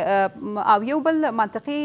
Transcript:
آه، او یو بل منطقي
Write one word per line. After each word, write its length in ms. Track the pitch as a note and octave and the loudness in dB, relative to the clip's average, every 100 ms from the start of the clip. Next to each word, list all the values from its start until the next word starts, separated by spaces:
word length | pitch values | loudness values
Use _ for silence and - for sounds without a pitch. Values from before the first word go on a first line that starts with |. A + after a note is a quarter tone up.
آه، 720 | F3+ G3 F#3+ - G#3 G#3 - | 2 2 0 -4 -8 -2 2
او 80 | G#3 | 2
یو 180 | A3+ D4+ | 2 0
بل 300 | D#4+ D#4 D4 | 0 0 0
منطقي 500 | A3+ G#3 A3 C#4+ D4 | 0 -2 -4 -6 -6